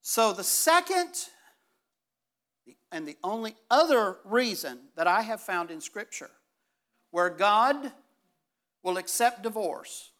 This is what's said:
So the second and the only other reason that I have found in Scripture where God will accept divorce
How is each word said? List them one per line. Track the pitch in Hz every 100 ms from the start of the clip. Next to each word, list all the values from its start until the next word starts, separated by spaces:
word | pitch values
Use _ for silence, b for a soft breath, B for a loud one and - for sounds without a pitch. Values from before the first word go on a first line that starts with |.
So | - - 330
the | 202
second | 370 - - 339 349 370 349 - - b b b b b _ _ _ _ _ _ _ _ _ _ _
and | 160 151
the | 147
only | 180 220 220 220 _
other | 254 330 262 208 185
reason | - 233 247 185 143 123 135 -
that | 165
I | 190
have | 220 220
found | - 185 170
in | 160
Scripture | - 214 208 - - _ _ _ _ _ _ _ _
where | 170 175
God | 170 202 214 247 285 277 - _ _ _ _ _ _ _ _
will | 180 185
accept | 180 - 233 240
divorce | 220 220 185 - - - -